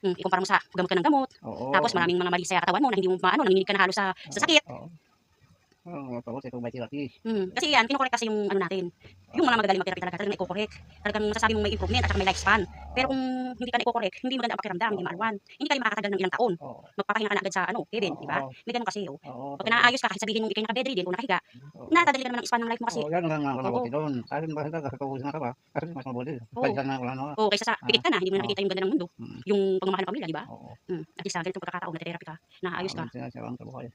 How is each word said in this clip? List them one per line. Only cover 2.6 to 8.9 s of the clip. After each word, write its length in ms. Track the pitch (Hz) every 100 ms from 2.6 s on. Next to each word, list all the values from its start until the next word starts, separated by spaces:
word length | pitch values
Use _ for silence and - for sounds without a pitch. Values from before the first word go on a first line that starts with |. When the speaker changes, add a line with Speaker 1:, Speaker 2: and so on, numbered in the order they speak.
| 175 185
Speaker 1:
mo 80 | 277
na 80 | 196
hindi 120 | 185
mo 40 | 185
maano, 200 | 185 208
nanginginig 260 | 208 190 190
ka 60 | 196
na 40 |
halos 100 | 185
sa, 120 | 190 196
sa 160 | 185 160
Speaker 2:
Oo. 80 | 143
Speaker 1:
sakit. 220 | 214 311 -
Speaker 2:
Oo. 220 | 123 165 170 _ _ _ _ _ _ _ _ 175
Oo, 320 | 170 135 120
tapos 240 | 120 120
ikaw 160 | - 123
may 160 | 120
therapy. 400 | 127 113 143 139 -
Speaker 1:
Mm, 320 | 226 220 185
kasi 160 | 196 302
yan, 160 | 277 226
kinokorek 240 | 277 262
kasi 160 | 233 226
yung 240 | 214 202
ano 80 | 196
natin. 320 | 175 190 175